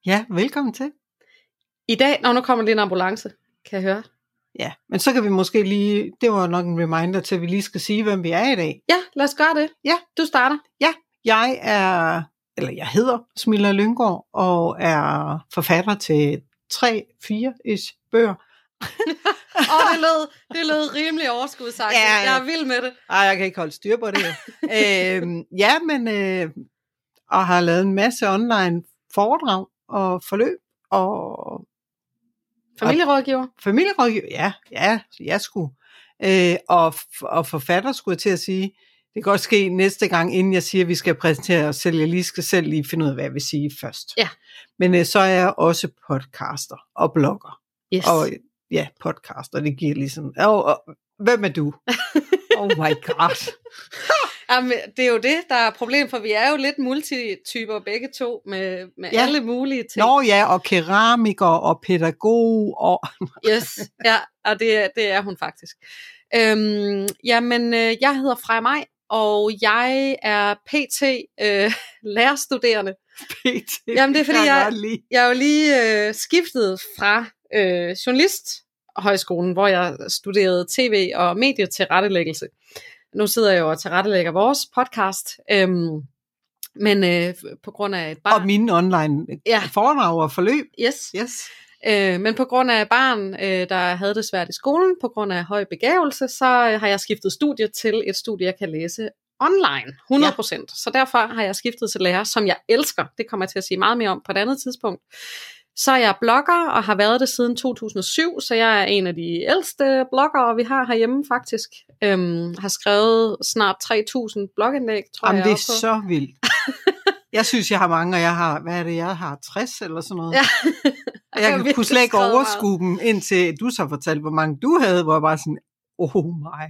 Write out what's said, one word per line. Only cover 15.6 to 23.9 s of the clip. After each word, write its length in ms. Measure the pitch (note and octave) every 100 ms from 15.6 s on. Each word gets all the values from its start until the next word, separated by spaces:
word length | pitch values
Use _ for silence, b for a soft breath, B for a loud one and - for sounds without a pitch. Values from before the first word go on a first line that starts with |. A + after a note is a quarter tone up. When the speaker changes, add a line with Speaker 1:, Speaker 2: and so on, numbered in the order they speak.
| D#3 E3+ G3 G3+
Speaker 1:
til 460 | - D3+ D3 C#3+ _ _ _
tre, 360 | - B3 A3 - _
fire-ish 680 | - G#3+ B3+ B3 - G3+ - _ _
bøger. 240 | A3+ A3+ F#3
Speaker 2:
<laughs> 0 | b b b _ - - A4 E4 F#4 - - F4+
Åh, 320 | C4+ D#4 F4
det 60 | E4
lød, 260 | D#4+ D#4+ D4+ b b E4
det 60 | D#4
lød 280 | D4+ D4+ D4
rimelig 360 | D#4 D#4+ C#4+
overskudsagtigt. 680 | A#3+ C4+ - A#3+ A#3 A3 A#3
Speaker 1:
Ja. 300 | G#3+ G#3+ G3+
Speaker 2:
Jeg 60 | C4
er 40 |
vild 220 | B3+ E4 C#4
med 160 | B3
det. 100 | B3+ B3 _
Speaker 1:
Ej, 80 | F#3
jeg 180 | G3 F#3+
kan 80 | F#3+
ikke 120 | F#3
holde 120 | D#3+
styr 260 | - G3+